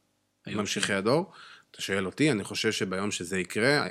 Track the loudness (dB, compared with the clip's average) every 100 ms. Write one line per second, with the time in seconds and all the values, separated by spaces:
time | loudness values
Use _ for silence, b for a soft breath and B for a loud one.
0 | _ _ _ _ -6 -4 -2 -2 0 2
1 | 4 2 0 B B B _ -10 -2 0
2 | -2 2 2 2 -2 -2 -2 0 -2 -2
3 | -2 -4 -4 -2 -2 0 2 4 0